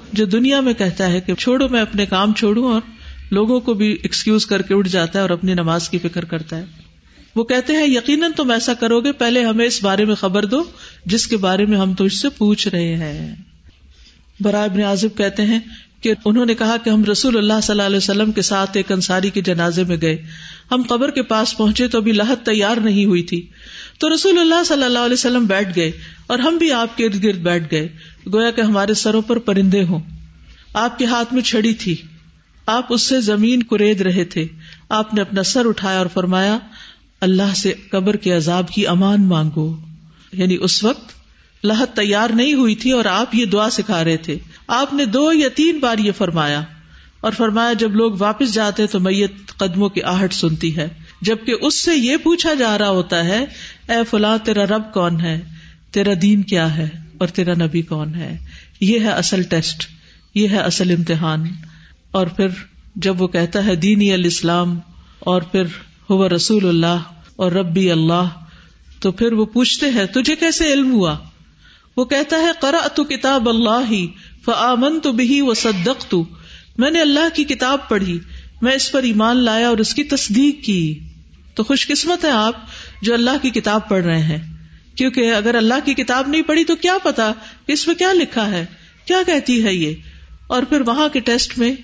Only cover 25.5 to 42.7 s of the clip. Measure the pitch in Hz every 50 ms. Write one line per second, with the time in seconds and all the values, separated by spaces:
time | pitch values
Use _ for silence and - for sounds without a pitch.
25.5 | 190 196 208 185 170 180 165 160 160 - - - - - - - 247 247 247 320
26.5 | 339 330 330 320 262 233 233 226 - - 233 226 202 196 196 214 196 180 165 175
27.5 | 175 175 165 151 165 156 156 160 - - - - - - - 190 190 220 226 233
28.5 | 226 233 220 214 208 196 196 208 214 208 - 214 214 220 214 220 233 226 - 214
29.5 | 196 196 196 190 185 202 185 165 - 165 - - - - - - - - - -
30.5 | - - - - - 208 226 240 240 - 254 233 247 233 233 226 247 254 226 -
31.5 | 233 220 214 226 220 - - 185 160 - - - - - - - - _ _ _
32.5 | _ - - - 220 247 247 247 247 226 - - 262 262 220 208 208 208 214 233
33.5 | 254 247 226 - 226 202 208 208 214 185 190 185 180 190 170 175 - 180 160 160
34.5 | - - - - - - - _ 214 214 220 220 220 208 196 190 208 190 185 -
35.5 | - 262 240 233 214 - 202 190 190 185 185 175 - 190 185 180 185 185 190 202
36.5 | 214 240 - - - - - - - _ _ _ _ _ 190 185 190 185 202 202
37.5 | 185 - - 190 190 - - - - 196 185 208 214 208 - 180 180 170 156 170
38.5 | 175 185 185 170 - 208 202 - 180 180 196 196 208 208 196 185 175 156 156 156
39.5 | 151 160 156 160 160 - - - - - - - - - - - - 185 185 185
40.5 | 185 - - 180 - - 202 220 - - - - - - - _ _ _ _ _
41.5 | _ _ - 208 220 220 262 240 - 214 208 208 202 208 208 208 220 226 254 294
42.5 | 294 262 254 220